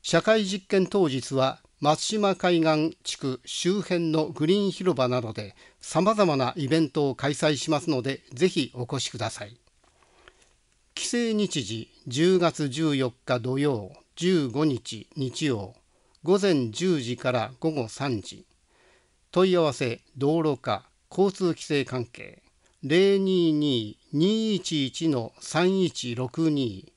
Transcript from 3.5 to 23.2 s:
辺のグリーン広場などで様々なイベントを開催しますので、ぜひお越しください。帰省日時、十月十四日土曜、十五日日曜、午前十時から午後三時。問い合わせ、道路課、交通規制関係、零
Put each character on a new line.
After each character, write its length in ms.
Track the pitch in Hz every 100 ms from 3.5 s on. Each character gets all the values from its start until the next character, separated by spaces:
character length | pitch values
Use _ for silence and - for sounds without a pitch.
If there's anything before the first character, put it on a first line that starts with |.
| - 175 202
辺 300 | - 175 165
の 140 | 156 156
グ 220 | 135 156
リ 80 | 202
ー 120 | 196
ン 40 |
広 260 | 175 180 135
場 100 | 127
な 140 | 123
ど 100 | 117
で 240 | 107 101 - - _
様 340 | - 160 190
々 220 | 214 190 139
な 180 | 123 175
イ 100 | 135
ベ 120 | 160
ン 100 | 151
ト 200 | 160 143
を 60 | 123
開 160 | 139
催 240 | 147 156 143
し 160 | -
ま 80 | 151
す 100 | -
の 120 | 135
で、 200 | 127 135 _
ぜ 160 | 120 185
ひ 240 | 185 127
お 100 | 123
越 160 | 123 135
し 100 | -
く 80 | 113
だ 120 | 104
さ 160 | - 104
い。 100 | 120 _ _ _ _ _ _ - _ _ _ _ _ _
帰 140 | - -
省 100 | 240 233
日 320 | 214 196 151
時、 260 | 98 110 - _ -
十 320 | 123 170 185
月 300 | 170 - 147
十 300 | 127 160 139
四 160 | 127 - -
日 140 | 127
土 200 | 120 135
曜、 340 | 147 120 95 - _ -
十 320 | 170 180 135
五 160 | 113 156
日 420 | 123 - 110 - -
日 300 | 131 - 156
曜、 280 | 113 92 - _ _ _ _
午 140 | 147 196
前 320 | 196 151 117
十 280 | 104 185 160
時 160 | 117 123
か 160 | 127
ら 220 | 123 110 127
午 100 | 160
後 160 | 151 113
三 340 | - 135 110
時。 240 | - - - _ _ _ _ _ _ _ _
問 180 | 180 190
い 60 | 180
合 60 |
わ 100 | 156
せ、 300 | 127 127 113 _ 127
道 260 | 139 165
路 140 | 156 135
課、 320 | - 101 _ _ _
交 220 | - 196
通 140 | 190 180
規 160 | 156
制 240 | - 147 131
関 180 | 127
係、 400 | 117 - - - _ _ _ _
零 400 | 135 165 196 196